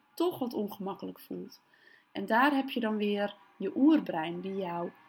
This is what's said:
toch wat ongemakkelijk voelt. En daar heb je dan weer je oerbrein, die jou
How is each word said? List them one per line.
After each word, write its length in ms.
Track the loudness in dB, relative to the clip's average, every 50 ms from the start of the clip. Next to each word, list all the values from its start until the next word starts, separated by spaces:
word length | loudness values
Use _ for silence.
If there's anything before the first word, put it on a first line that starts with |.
| _ _ _
toch 240 | -2 0 0 0 -2
wat 160 | -4 -4 -2
ongemakkelijk 640 | -4 -4 -4 -6 -8 -8 -8 -8 -8 -10 -12 -12 -14
voelt. 400 | -12 -12 -10 -10 -10 -12 -16 -20 _ _ _ _ _ -20 -20 _ _ _ -10
En 140 | -8 -2
daar 280 | 2 4 4 4 4 4
heb 160 | 2 0 -2
je 100 | -2 -2
dan 160 | -2 -2 0
weer 400 | 0 0 0 0 0 -2 -4 -6 -10 -20 _ _ -8
je 180 | -6 -4 2
oerbrein, 640 | 4 6 8 8 6 4 0 -2 -2 -4 -4 -4 -6
die 160 | -6 -6 -6
jou 340 | -4 -4 -4 -4 -4 -6 -6 -8 -12 -20